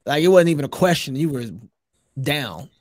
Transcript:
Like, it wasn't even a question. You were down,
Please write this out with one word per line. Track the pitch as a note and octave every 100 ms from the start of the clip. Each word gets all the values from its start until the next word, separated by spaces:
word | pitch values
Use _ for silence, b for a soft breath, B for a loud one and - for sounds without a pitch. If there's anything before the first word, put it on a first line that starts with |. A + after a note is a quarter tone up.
Like, | - D3
it | F3
wasn't | F#3 E3+
even | D3+ C#3
a |
question. | - F3 E3 - C3+
You | D#3+
were | C3+ A#2 A#2 G#2+ _ _ _ _ -
down, | C3 D3 A#2+ D#2+ C#3+ _